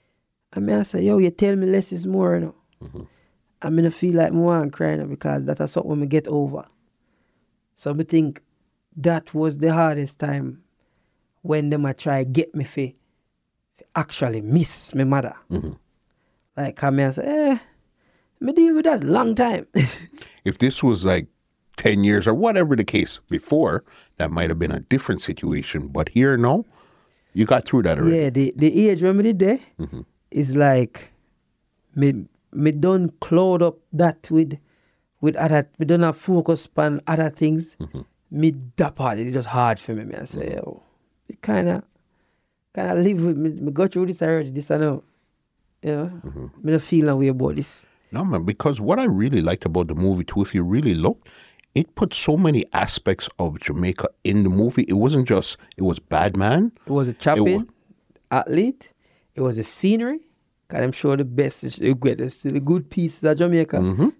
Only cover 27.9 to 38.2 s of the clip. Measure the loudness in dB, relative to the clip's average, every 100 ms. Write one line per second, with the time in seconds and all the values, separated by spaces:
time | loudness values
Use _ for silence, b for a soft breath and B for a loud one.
27.9 | 2 2 2 2 0 0 2 2 4 4
28.9 | 2 2 2 2 2 2 0 -4 -14 -12
29.9 | -12 -16 _ _ -2 0 4 4 4 2
30.9 | -4 -20 _ _ _ _ _ _ _ _
31.9 | 2 2 2 -6 _ _ -2 0 2 2
32.9 | 2 0 -4 0 2 4 4 2 0 _
33.9 | 0 2 0 0 2 2 -4 _ _ _
34.9 | _ _ _ -2 0 2 2 0 -4 2
35.9 | 2 2 0 0 2 2 -2 -2 -2 -2
36.9 | -2 -2 -2 -2 0 0 0 -4 -12 -12
37.9 | -12 -16 _